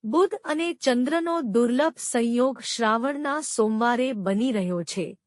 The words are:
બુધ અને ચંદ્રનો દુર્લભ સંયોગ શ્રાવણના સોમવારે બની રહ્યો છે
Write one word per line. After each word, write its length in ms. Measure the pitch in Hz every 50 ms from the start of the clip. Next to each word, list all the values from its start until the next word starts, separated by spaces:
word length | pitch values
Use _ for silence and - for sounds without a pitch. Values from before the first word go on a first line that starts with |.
| -
બુધ 360 | 214 240 330 381 392 427 - -
અને 240 | - 302 311 330 339 339 _
ચંદ્રનો 640 | - 269 247 247 254 285 311 339 330 339 330 330 269 220
દુર્લભ 580 | 185 233 240 233 247 254 302 320 320 - - -
સંયોગ 540 | - 240 233 233 233 240 254 269 262 - -
શ્રાવણના 720 | - - - 233 214 220 233 240 277 294 285 294 277 277 311 294 -
સોમવારે 600 | - - 220 220 220 220 233 240 240 240 254 262 262 208
બની 360 | 185 190 196 208 240 269 226
રહ્યો 260 | 208 185 180 180 175 165
છે 260 | - - 196 165 - - _ _